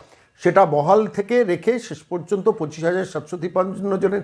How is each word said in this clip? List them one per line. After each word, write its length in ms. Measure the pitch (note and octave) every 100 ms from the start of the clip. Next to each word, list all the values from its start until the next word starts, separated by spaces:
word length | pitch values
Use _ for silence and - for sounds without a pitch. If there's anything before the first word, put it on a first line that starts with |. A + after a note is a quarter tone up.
| - _ _ _
সেটা 280 | E3+ F#3 F3+
বহাল 420 | D3 D3+ G#3 G3+
থেকে 360 | G3+ G3+ B3
রেখে 360 | G#3 F3 G#3+ A#3+
শেষ 240 | - D3+
পর্যন্ত 460 | - F3 E3+ G3+ G3+
পঁচিশ 340 | A3 D3+ E3
হাজার 220 | E3 F3+ F#3
সাতশো 320 | D#3 D3 F3+
তিপ্পান্ন 600 | F3 F3+ F#3+ F#3+ G3 F#3+
জনের 240 | F#3+ G3+